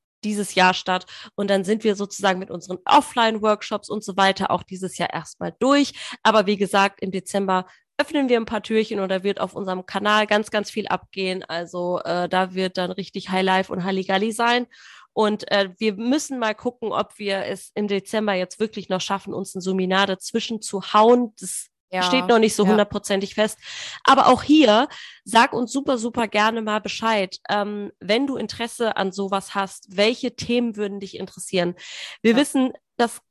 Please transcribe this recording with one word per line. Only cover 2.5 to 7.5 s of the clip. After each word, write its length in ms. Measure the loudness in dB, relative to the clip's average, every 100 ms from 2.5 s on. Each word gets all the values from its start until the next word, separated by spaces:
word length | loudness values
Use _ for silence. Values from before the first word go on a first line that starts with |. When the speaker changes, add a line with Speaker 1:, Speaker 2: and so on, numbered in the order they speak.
| -10 -10 -8 4
Speaker 1:
Offline-Workshops 1040 | 4 4 2 0 2 0 0 -2 -8 -6
und 140 | -8
so 120 | -6 2
weiter 360 | 2 2 -2
auch 120 | -2
dieses 340 | -4 -10 -10 -6
Jahr 140 | -6
erstmal 420 | -6 -10 -10 -10 -2
durch. 340 | 4 4 2 -4 -14 0
Aber 220 | 2 4 2
wie 100 | 0
gesagt, 440 | 0 2 2 0
im 100 | -8
Dezember 560 | -8 -4 -2 0